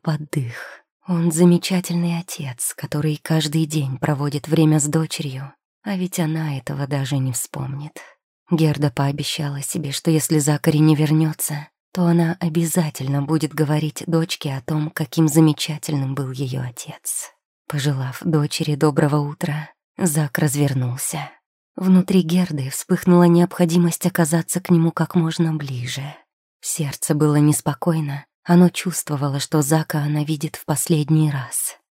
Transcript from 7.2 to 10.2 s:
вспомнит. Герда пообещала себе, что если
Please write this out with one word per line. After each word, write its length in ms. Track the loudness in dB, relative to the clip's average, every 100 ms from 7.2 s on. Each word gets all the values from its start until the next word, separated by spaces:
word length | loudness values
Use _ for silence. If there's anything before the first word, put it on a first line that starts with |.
| -2
вспомнит. 680 | -4 -8 -8 -8 -8 -12 -16 -20 _ _ _ _
Герда 400 | 2 2 2 -2
пообещала 720 | 0 -2 -2 -6 -6 -6 -6
себе, 300 | -8 -6 -6
что 180 | -4 0
если 300 | 0